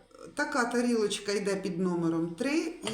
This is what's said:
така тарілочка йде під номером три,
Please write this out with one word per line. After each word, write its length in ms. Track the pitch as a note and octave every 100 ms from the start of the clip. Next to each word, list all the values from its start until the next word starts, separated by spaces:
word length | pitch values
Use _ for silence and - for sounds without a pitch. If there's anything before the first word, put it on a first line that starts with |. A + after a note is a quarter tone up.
| - - -
така 300 | - D4 C#4
тарілочка 680 | A#3+ A#3+ B3 A3+ G#3 - -
йде 240 | G3+ G3 F#3+
під 220 | G3 E3+
номером 560 | F#3 E3+ E3 E3 E3+
три, 380 | - C4 D#4 E4 - G#3+